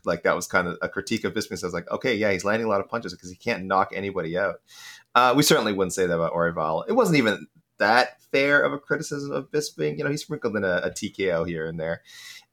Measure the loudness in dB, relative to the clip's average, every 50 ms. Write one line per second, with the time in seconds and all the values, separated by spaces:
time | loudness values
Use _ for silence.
0 | -4 -2 -2 0 0 0 0 0 -2 -2 0 0 0 -2 -2 -4 -6 -6 -4 -6
1 | -4 -4 -4 -2 -2 -4 -4 -4 -6 -6 -8 -8 -6 -6 -6 -6 -6 -6 -6 -4
2 | -2 -2 0 0 0 0 0 0 0 -2 -2 0 0 0 -2 -2 -2 -4 -6 -8
3 | -8 -8 -12 -14 -16 -18 -18 -8 -6 -6 -4 -4 -2 0 2 2 2 0 -2 -6
4 | -6 -4 -4 -4 -4 -4 -2 -2 -2 -2 -4 -6 _ _ -20 -20 -20 -20 -20 -20
5 | _ _ 2 4 6 6 6 4 4 4 4 4 2 2 0 0 0 0 0 0
6 | 0 2 2 2 0 0 0 0 0 0 0 -2 -2 -2 -2 -2 -2 0 2 4
7 | 4 6 6 4 4 4 2 0 -4 -12 _ _ _ _ _ 2 4 6 6 6
8 | 4 2 -2 _ _ _ 0 2 4 4 4 4 4 2 0 -4 -4 -4 -4 -4
9 | -4 -6 -8 -8 -6 -6 -6 -6 -6 -4 -4 -4 -4 -4 -4 -4 -4 -4 -4 -4
10 | -4 -2 -4 -4 -6 -8 -8 -6 -4 -2 -2 0 0 0 0 0 0 -2 -4 -6
11 | -8 -8 -4 -2 0 0 0 0 0 -2 -4 -4 -6 -6 -6 -4 -4 -4 -6 -6
12 | _ -16 -20 -20 -20 -20 -20 -20 -20 _